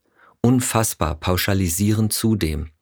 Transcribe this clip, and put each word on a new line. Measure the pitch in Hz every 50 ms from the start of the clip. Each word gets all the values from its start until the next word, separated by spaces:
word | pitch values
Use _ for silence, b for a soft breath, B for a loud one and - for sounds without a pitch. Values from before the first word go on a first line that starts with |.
| b b b b b b b b
Unfassbar | b 120 131 123 127 - - 113 110 - - - 82 78 76
pauschalisierend | - - 92 90 90 - 104 98 98 95 85 80 98 104 107 107 110 110 107
zudem. | - - - 113 110 98 82 78 76 76 76 78 _ _